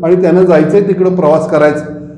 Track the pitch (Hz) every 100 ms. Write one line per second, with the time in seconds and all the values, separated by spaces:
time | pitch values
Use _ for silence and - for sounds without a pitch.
0 | 165 180 180 175 180 160 156 202 196 180
1 | 185 180 151 156 156 156 151 147 - -
2 | -